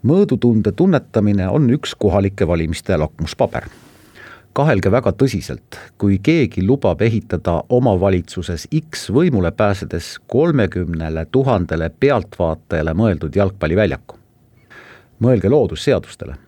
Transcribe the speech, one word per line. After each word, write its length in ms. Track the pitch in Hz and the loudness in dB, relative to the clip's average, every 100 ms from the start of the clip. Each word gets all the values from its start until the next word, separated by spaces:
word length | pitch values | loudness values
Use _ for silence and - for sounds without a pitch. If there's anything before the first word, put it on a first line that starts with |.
| 117 | 2
Mõõdutunde 640 | 175 208 123 120 113 104 | 2 2 2 2 2 0
tunnetamine 760 | 95 185 151 - 113 104 101 92 | 2 2 2 0 0 2 2 0
on 160 | 123 131 | 2 2
üks 240 | 147 - | 0 -4
kohalike 540 | - 104 87 98 98 85 | -2 2 2 0 0 0
valimiste 500 | 85 80 82 - 87 | 0 -2 -6 -2 -2
lakmuspaber. 720 | 76 - 87 - 123 - - - - - - - - - _ | -2 -4 -8 -2 -4 -4 -12 -20 -20 -20 -20 -20 -20 -20 _
Kahelge 360 | - 147 104 95 | -2 2 2 2
väga 200 | 113 104 | 2 0
tõsiselt, 640 | - 139 95 - 64 _ - - _ | 0 0 0 -8 -12 _ -20 -20 _
kui 160 | 101 98 | 0 2
keegi 440 | 101 165 113 - 92 | 2 2 0 0 0
lubab 360 | 139 101 82 113 | 2 0 2 0
ehitada 540 | 110 - 90 - 85 - | 0 -4 -4 -2 -2 0
omavalitsuses 960 | 123 127 95 95 92 87 - 90 85 - | 0 2 2 2 0 -2 -10 -8 -10 -4
X 320 | 156 - - - | -6 -6 -14 -2
võimule 380 | 110 180 117 87 - | 0 2 2 -2 0
pääsedes 600 | 104 98 - 87 - - - | 0 0 -4 -8 -8 -18 -4
kolmekümnele 1000 | 123 170 143 98 92 85 82 80 80 80 | 0 2 2 0 -2 -4 -4 -4 -6 -2
tuhandele 600 | 131 135 107 87 80 80 - | 0 2 0 0 -2 -4 0
pealtvaatajale 960 | 135 127 92 - 85 80 _ 85 80 80 | 0 0 -2 -4 -2 -2 _ -4 -2 0
mõeldud 380 | 113 80 78 98 | 0 0 -2 0
jalgpalliväljaku. 840 | 95 98 80 90 104 67 - - _ _ _ _ _ - - - _ _ | 0 -2 -2 2 0 -2 -12 -20 _ _ _ _ _ -20 -20 -20 _ _
Mõelge 300 | 117 120 95 | 2 4 4
loodusseadustele. 840 | 147 107 80 - 104 - - - 69 | 2 2 -2 -2 -2 -2 -16 -16 -16